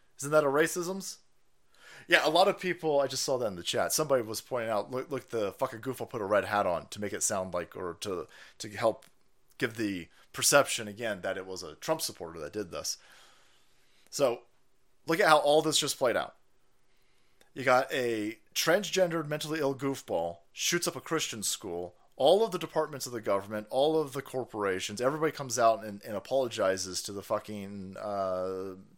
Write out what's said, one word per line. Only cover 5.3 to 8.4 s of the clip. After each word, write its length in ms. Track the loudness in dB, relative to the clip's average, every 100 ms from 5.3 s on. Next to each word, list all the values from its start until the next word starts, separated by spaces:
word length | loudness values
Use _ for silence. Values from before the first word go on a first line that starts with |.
| -4 -2
fucking 260 | -2 -4 -4
goofball 300 | -8 -8 -8
put 100 | -4
a 60 | 2
red 180 | 2
hat 240 | 4 2 2
on 200 | -2 -4
to 120 | -8
make 140 | -6
it 100 | -2
sound 300 | -2 -2 -2
like, 240 | -4 -6 -8
or 180 | -8 -8
to, 260 | -6 -6 -8 -16